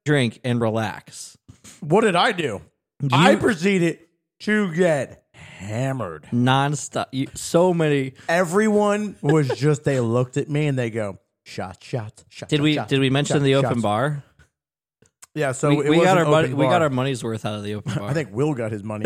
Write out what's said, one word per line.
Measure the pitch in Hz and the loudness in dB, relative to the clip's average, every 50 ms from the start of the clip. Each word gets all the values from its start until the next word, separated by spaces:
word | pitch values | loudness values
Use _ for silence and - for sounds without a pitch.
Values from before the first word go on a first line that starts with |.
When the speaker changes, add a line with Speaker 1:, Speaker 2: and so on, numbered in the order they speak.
| - | -2
Speaker 1:
drink | 143 147 143 123 113 - - - | 0 2 2 2 0 -2 -4 -6
and | 127 120 117 | -4 -2 0
relax." | 117 110 107 113 110 98 - - - - - - - - - _ _ _ - _ _ - - - | 0 0 0 -2 -4 -4 -6 -10 -16 -20 -20 -18 -18 -20 -20 _ _ _ -20 _ _ -20 -20 -14
Speaker 2:
What | - 147 165 214 | -4 0 2 4
did | 233 214 170 | 4 4 2
I | 175 202 254 | 2 2 0
do? | 208 175 160 127 101 87 - _ _ _ _ _ _ - | 0 -2 -4 -4 -4 -6 -10 _ _ _ _ _ _ -6
Speaker 1:
You | 139 139 127 | -4 0 2
Speaker 2:
I | 139 170 262 302 | 4 6 6 4
proceeded | - - 254 214 147 165 202 196 185 170 165 - - _ _ _ _ _ _ _ _ | 4 4 0 0 2 0 0 2 2 2 0 -2 -4 _ _ _ _ _ _ _ _
to | - 208 214 214 208 185 156 | -4 0 0 0 0 0 0
get | 170 185 170 156 139 120 - - - _ _ _ | 2 2 2 2 0 -2 -6 -10 -20 _ _ _
hammered. | - - - - - 92 101 107 120 135 135 131 120 107 87 80 78 - - 120 | -20 -20 -20 -20 -16 -12 -8 -4 -4 -2 -2 -2 -4 -6 -8 -8 -12 -10 -4 0
Speaker 1:
Nonstop. | 120 123 127 131 135 139 143 151 139 - - - 123 101 - | 2 2 4 2 2 2 0 -4 -6 -8 -8 -6 -6 -6 -6
You, | - 131 135 131 - | -4 -6 -6 -6 -8
so | - - - - 170 180 185 175 | -12 -12 0 2 2 4 4 2
many. | 170 160 151 147 139 131 131 127 _ - - | 2 0 0 0 0 -2 -4 -8 _ -4 -2
Speaker 2:
Everyone | 165 175 190 160 170 208 214 220 208 208 208 208 202 208 214 202 - - | 0 0 0 2 2 2 2 4 2 2 2 2 0 0 -2 -6 -10 -4
was | - 143 156 156 143 127 | 0 2 4 4 2 0
just, | - 110 131 151 147 143 - | -2 -2 0 0 0 0 0
they | 147 139 131 | -2 0 0
looked | 120 113 117 123 127 127 - 143 | 0 0 0 0 0 -2 -4 -6
at | 135 - | -6 -4
me | 143 147 151 | -2 -2 -2
and | 147 139 127 | -2 -2 -2
they | 120 117 | -4 -4
go, | 107 113 107 101 92 - _ _ _ _ _ | -4 -6 -6 -6 -8 -12 _ _ _ _ _
"Shot, | - - - 95 92 92 - - | -18 -12 -10 -10 -10 -12 -16 -14
shot, | - - 123 107 110 - - - _ | -8 -8 -8 -8 -8 -16 -20 -20 _
shot, | - - - - | -20 -18 -8 -4
Speaker 1:
Did | 156 151 | -2 0
Speaker 2:
shot, | 143 | 2
Speaker 1:
we, | 156 151 | 2 0
Speaker 2:
shot, | 143 110 - | 0 -2 -2
Speaker 1:
did | 139 135 | 0 2
we | 135 127 | 2 2
mention | 135 139 143 143 139 151 | 2 0 0 0 0 0
Speaker 2:
shot, | 143 | 2
Speaker 1:
the | 139 135 | 4 2
open | 135 135 120 117 | 2 2 0 0
Speaker 2:
shots." | 120 110 | 0 0
Speaker 1:
bar? | 104 104 110 131 151 147 143 - _ _ _ - _ _ _ _ _ _ _ _ _ _ _ _ _ _ _ - _ - | 0 0 0 0 -2 -4 -6 -10 _ _ _ -20 _ _ _ _ _ _ _ _ _ _ _ _ _ _ _ -20 _ -6
Speaker 2:
Yeah, | 151 147 135 | -4 -2 -2
so | 127 - - 147 | -2 0 2 2
Speaker 1:
We, | 147 147 135 | 2 2 2
Speaker 2:
it | 147 | 4
Speaker 1:
we | 156 170 | 4 4
got | |
Speaker 2:
was | 175 180 | 6 6
Speaker 1:
our | 190 180 160 | 4 4 4
Speaker 2:
an | 147 | 4
Speaker 1:
mon-, | 151 160 156 | 4 4 4
Speaker 2:
open | 131 131 139 | 2 0 0
Speaker 1:
we | 131 | 2
got | 127 | 2
Speaker 2:
bar. | 123 120 | 4 2
Speaker 1:
our | 127 139 | 2 2
money's | 131 123 131 139 135 113 - | 0 0 -2 -2 -2 -4 -4
worth | 113 113 107 - | -6 -6 -4 -6
out | 110 107 | -6 -6
of | 104 104 | -6 -6
the | 104 104 | -6 -6
open | 107 - - - | -6 -6 -6 -6
Speaker 2:
<laughs> | - | -6
Speaker 1:
bar. | 101 104 | -4 -4
Speaker 2:
I | 139 | -4
think | 165 143 95 98 | -4 -4 -4 -2
Will | 117 147 156 147 | -2 -2 0 0
got | 117 117 107 | -2 -4 -4
his | 110 104 98 | -6 -6 -8
money | 110 107 104 107 | -8 -8 -2 -2